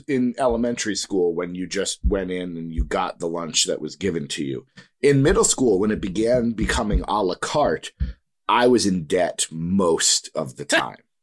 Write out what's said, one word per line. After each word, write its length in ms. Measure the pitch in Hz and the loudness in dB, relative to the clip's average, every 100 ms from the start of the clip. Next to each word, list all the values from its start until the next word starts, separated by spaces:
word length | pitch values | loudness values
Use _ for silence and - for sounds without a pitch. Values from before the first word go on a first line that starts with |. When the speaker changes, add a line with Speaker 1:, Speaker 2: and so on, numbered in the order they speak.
| - | -2
Speaker 1:
in 280 | 131 123 - | 0 0 0
elementary 580 | 127 113 120 120 107 | 0 2 0 -2 -4
school 380 | 92 - 95 87 | -4 -2 2 2
when 220 | 85 87 | 0 -4
you 100 | 90 | -6
just 340 | 90 98 98 - | -6 -4 -4 -2
went 260 | 90 98 92 | 0 0 -2
in 280 | 90 90 82 | -4 -6 -8
and 160 | 82 | -6
you 100 | 80 | -4
got 360 | 78 92 90 - | -2 -2 -4 -4
the 80 | 85 | -6
lunch 380 | 85 80 - | -6 -4 -2
that 140 | 92 76 | -2 -4
was 160 | 76 | -6
given 320 | - 92 82 71 | -4 -2 -2 -4
to 140 | - | -6
you. 220 | 69 62 - - - _ | -6 -8 -12 -20 -20 _
In 220 | 143 139 | 4 4
middle 220 | 151 233 | 4 4
school, 340 | - - 123 92 | 2 2 2 4
when 120 | 107 | 2
it 100 | 92 | -2
began 500 | 95 90 113 127 117 | -4 -2 2 2 0
becoming 520 | 104 - - 104 92 - | -2 0 0 0 -2 0
a 160 | 104 | 0
la 120 | 92 | 0
carte, 560 | - - 151 98 78 - - - - _ _ - | -2 -4 0 0 0 -6 -8 -8 -8 _ _ 2
I 180 | 113 123 | 4 6
was 180 | 113 | 6
in 200 | 98 92 | 4 0
debt 420 | 76 90 85 - - | 0 0 0 -2 -6
most 800 | 82 85 95 87 80 - - - | -6 0 2 4 2 2 0 -2
of 220 | 78 69 71 | -6 -6 -8
the 80 | |
Speaker 2:
<laughs> 140 | 71 - | -2 0
Speaker 1:
time. 180 | 62 - _ _ | 0 -8 _ _